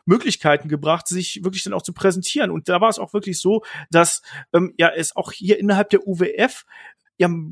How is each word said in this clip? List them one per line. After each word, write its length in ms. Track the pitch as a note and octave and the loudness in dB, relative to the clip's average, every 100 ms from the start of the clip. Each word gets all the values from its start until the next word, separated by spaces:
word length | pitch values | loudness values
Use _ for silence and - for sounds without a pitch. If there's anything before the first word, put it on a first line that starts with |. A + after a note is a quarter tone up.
Möglichkeiten 640 | - A3 - - D#3 D3 D#3 | 2 2 2 0 2 2 0
gebracht, 400 | D3 D3 E3 - | -4 -2 -2 -2
sich 380 | F3+ F3 - F3+ | -6 -6 -6 -6
wirklich 180 | F#3+ | -6
dann 100 | G3 | -6
auch 80 | F#3 | -6
zu 120 | - | -8
präsentieren. 580 | - G3 F#3 - D4 G3 | 0 0 0 -4 -2 -2
Und 160 | D#3+ - | -4 -2
da 140 | F3+ | 2
war 80 | A3+ | 2
es 100 | - | 0
auch 140 | - | -4
wirklich 260 | G#3 G3+ E3+ | -6 -6 -2
so, 240 | F#3 A3 - D3+ D3 | 0 0 -2 -14 2
dass, 320 | - E3+ - - - - | 4 4 0 -10 -20 0
ähm, 220 | E3+ F3+ - | 2 2 2
ja, 120 | E3 | 2
es 260 | E3 D#3 - | 2 -4 -6
auch 160 | - | -8
hier 260 | - F#3+ - | -6 0 2
innerhalb 340 | G3+ G3 G#3 | 2 0 2
der 140 | G3 G3 | 0 0
U 140 | F3 | -2
W 100 | F3+ - | -2 0
F 300 | B3+ - - - - _ _ - | -2 -2 -18 -20 -20 _ _ 0
ja, 120 | F3 E3+ D#3 | 0 0 -8